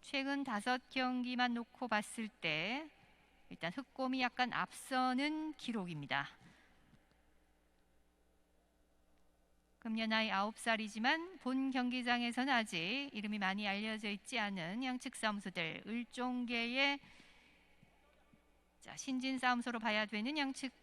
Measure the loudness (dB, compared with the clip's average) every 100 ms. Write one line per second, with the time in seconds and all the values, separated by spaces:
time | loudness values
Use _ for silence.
0 | -4 -2 0 0 0 0 2 0 0 0
1 | 0 0 0 2 2 2 -4 -8 0 0
2 | 0 -6 -8 -4 0 0 0 -4 -6 -16
3 | -20 -20 -20 _ -16 -6 -4 -6 -10 -4
4 | -2 2 0 2 0 2 -2 -4 -2 2
5 | 4 4 2 0 -2 -6 -4 -2 -2 -4
6 | -2 -2 -2 -10 -20 -20 -20 -20 -20 -20
7 | _ _ _ _ _ _ _ _ _ _
8 | _ _ _ _ _ _ _ _ _ _
9 | _ -20 -20 _ _ _ _ _ -4 0
10 | 2 4 4 2 2 0 2 2 0 0
11 | 2 2 0 -6 -2 0 2 2 2 2
12 | 2 2 2 0 4 4 2 0 0 -2
13 | -4 -6 -4 0 0 0 0 0 -2 -2
14 | -4 -6 -4 -2 -2 -2 -4 -2 -2 -2
15 | -6 -2 0 0 -4 -2 -2 -4 -4 -4
16 | -4 -2 -2 0 0 0 0 2 2 2
17 | -6 -20 -20 -20 -20 -20 _ -20 -20 _
18 | -20 _ _ -20 _ _ _ _ -14 -10
19 | -4 -2 0 2 2 2 0 -2 2 2
20 | 2 0 -2 0 0 -2 -6 -8